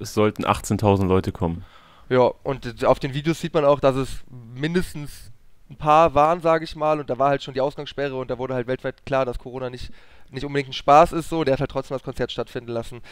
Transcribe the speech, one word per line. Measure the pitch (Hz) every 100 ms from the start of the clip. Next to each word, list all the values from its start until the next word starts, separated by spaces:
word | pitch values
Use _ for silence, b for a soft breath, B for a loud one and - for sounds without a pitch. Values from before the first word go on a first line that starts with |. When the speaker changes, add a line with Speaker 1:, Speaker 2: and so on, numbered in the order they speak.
Speaker 1:
es | 101
sollten | 107 107 - -
achtzehntausend | 104 - 104 104 98 92
Leute | 92 95
kommen. | - 85 85 b b b b b
Speaker 2:
Ja, | 127 120 -
und | - 131 123 110 123
auf | 131
den | 143
Videos | 139 151 160
sieht | 165
man | 165
auch, | 143 143
dass | 139 131
es | 127 - - 127 113 123
mindestens | 160 175 165 151 147 - - - - - -
ein | 139
paar | 147 151 165
waren, | 139 151 175
sag | 160 160
ich | 156 156
mal, | 151 156
und | 139
da | 120
war | 139
halt | 139
schon | - 131
die |
Ausgangssperre | 139 147 143 - 139 131
und | 123
da | 120
wurde | 127
halt | 127 120
weltweit | 127 135 - -
klar, | 131 123
dass | 120
Corona | 131 127 127
nicht, | 127 - b b b b
nicht | 131 143
unbedingt | 143 131
ein |
Spaß | 127 - 143 170
ist, | 165 -
so, | 165
der | 151
hat | 131
halt | 139
trotzdem | 135 - 135
das |
Konzert | - 127 123
stattfinden | - 117 127 117
lassen. | 117 117 120 B